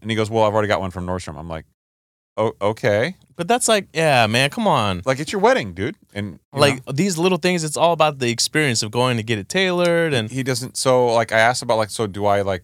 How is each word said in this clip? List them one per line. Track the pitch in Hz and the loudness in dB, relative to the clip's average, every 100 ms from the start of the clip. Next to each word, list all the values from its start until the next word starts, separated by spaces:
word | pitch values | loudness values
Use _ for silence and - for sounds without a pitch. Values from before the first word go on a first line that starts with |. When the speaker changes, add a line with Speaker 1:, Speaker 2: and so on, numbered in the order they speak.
Speaker 1:
And | 107 | -6
he | 110 | -2
goes, | 107 | 0
"Well, | 113 107 | 2 2
I've | |
already | 107 101 | 2 0
got | 90 | 0
one | 95 | -2
from | 92 90 | -6 -6
Nordstrom." | 92 - 73 | -6 -8 -14
I'm | 82 | -10
like, | 80 - _ _ _ _ _ _ - | -12 -12 _ _ _ _ _ _ -4
"Oh, | 110 - | -4 -2
okay." | 101 110 120 104 151 190 _ - | -4 0 0 2 0 -6 _ -10
Speaker 2:
But | 170 | -2
that's | 240 - | 0 2
like, | 214 - | 0 0
yeah, | 156 160 127 107 | -2 2 4 4
man, | 117 143 | 2 0
come | 233 214 | 0 0
on. | 143 104 90 127 | 2 0 -2 -2
Speaker 1:
Like, | 131 | -4
it's | 156 | -4
your | 202 | 0
wedding, | 220 254 107 | 2 2 -2
dude. | 87 117 - _ 101 | -6 -8 -8 _ -10
And, | 104 73 _ | -8 -10 _
you | 139 | 2
Speaker 2:
Like, | 143 131 - | 2 2 -6
Speaker 1:
know. | |
Speaker 2:
these | 139 196 160 | -2 -2 0
little | 180 175 | 0 0
things, | 180 180 | 0 -2
it's | 156 - | -4 0
all | 165 | 2
about | 165 156 139 | 4 0 2
the | 120 | -2
experience | 113 - 151 147 110 | 0 0 0 0 0
of | 110 | -2
going | 120 127 117 | 0 0 0
to | |
get | 110 107 | -2 -4
it | 92 | -2
tailored. | 185 190 175 175 170 165 | -2 0 0 2 2 0
And | 131 110 | 0 -2
Speaker 1:
He | 127 | -4
doesn't, | 131 120 123 - | -4 -4 -6 -4
so, | 135 127 120 | 2 4 4
like, | 117 113 | 2 2
I | 110 | 4
asked | 113 123 | 4 2
about, | 120 110 | -2 -2
like, | 107 | -2
"So | - 110 | -2 -4
do | 98 104 | -2 0
I, | 101 | 2
like, | 98 92 | 0 -4